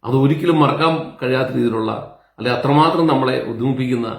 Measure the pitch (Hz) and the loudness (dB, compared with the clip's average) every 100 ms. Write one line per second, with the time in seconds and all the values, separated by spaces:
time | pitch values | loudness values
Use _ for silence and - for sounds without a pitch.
0 | 117 131 139 151 175 160 143 139 165 156 | 0 2 4 2 2 2 2 2 0 -2
1 | - - 127 127 131 127 120 110 110 113 | -6 -8 -2 -2 -2 -2 -2 -2 -4 -6
2 | - - _ - 120 120 131 143 160 165 | -10 -20 _ -8 -4 -2 2 4 4 2
3 | 165 135 127 127 - 113 127 127 127 120 | 2 2 0 -2 -4 -4 -2 -2 -2 -2
4 | 113 | -4